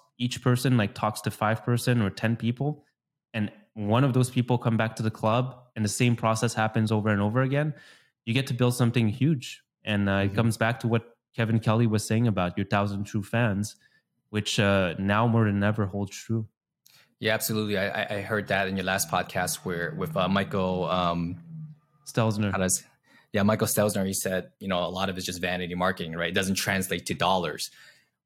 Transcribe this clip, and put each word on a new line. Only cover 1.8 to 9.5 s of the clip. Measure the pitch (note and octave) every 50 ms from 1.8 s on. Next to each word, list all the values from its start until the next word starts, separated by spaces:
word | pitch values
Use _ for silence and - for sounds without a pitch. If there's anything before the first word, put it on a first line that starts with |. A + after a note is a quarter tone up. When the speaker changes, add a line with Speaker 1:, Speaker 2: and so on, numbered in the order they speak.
| - C3 B2 A#2+
Speaker 1:
or | G#2 F#2+
ten | - - - A2+ A#2
people, | - A2+ A#2 B2 - C3+ D3 D3 D3 _ _ _ _ _ _ _ _ _ _
and | - A2+ G#2 - - - _ _ _
one | A2 G#2 G#2 A2 A#2+ C#3
of | C#3
those | A#2+ C3 B2 -
people | - B2+ A#2+ - B2+ A#2+
come | - A#2+ A2+
back | A2 A2+ A2 -
to | -
the | A2 A2
club | - - - A2 A2+ B2 B2+ C3 - - - _ _
and | A#2 G#2+
the | G2+
same | - - B2 A#2+ A#2
process | A2+ - A2+ A2 G#2+ - A2+ -
happens | - A2 A2 - A2+ A2 G#2+
over | A2+ G#2+ G2+ A2
and | G#2 G2+
over | G2+ G#2 A2 B2+
again, | C3 C3 C#3 C#3+ D3+ D#3 C#3+ - - - - _ _ _ _ _ _
you | A#2
get | A#2 C3+ C3
to | - B2+
build | A#2+ B2 B2 B2
something | - B2 A#2 A#2 B2 A2+ G#2+
huge. | - - B2+ D3+ D#3+ A#2 - -